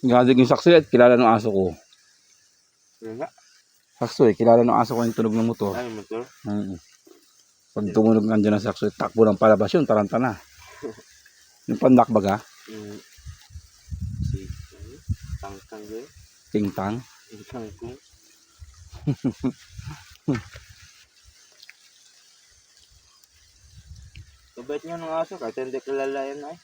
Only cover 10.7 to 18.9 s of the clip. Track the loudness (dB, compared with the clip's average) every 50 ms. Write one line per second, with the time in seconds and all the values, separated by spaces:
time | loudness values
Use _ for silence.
10.7 | -20 -16 -16 -16 -16 -18 _ _ _ _ _ _ _ _ _ _ _ _ _ -8
11.7 | -6 0 4 6 6 6 6 4 2 -2 0 0 -4 -4 -6 -14 _ -20 -20 -20
12.7 | -20 -18 -18 -18 -18 -20 -20 _ _ -20 -20 -20 -20 _ -20 _ -20 -20 _ _
13.7 | _ _ _ _ -12 -10 -10 -10 -8 -6 -6 -6 -6 -8 -8 -12 -14 -16 -16 -20
14.7 | -20 -20 -20 -20 -20 -20 -10 -10 -10 -10 -10 -14 -14 -12 -12 -14 -16 -18 -20 _
15.7 | -20 -20 -18 -16 -16 -16 -16 -18 _ -20 -20 _ _ _ _ _ -6 -4 -4 -4
16.7 | -6 -6 -6 -6 -6 -8 -12 _ _ _ _ _ -20 -20 -20 -18 -16 -16 -16 -16
17.7 | -18 _ -18 -18 -18 -20 _ _ _ _ _ _ _ _ _ _ _ _ -20 -20
18.7 | _ -20 -20 -20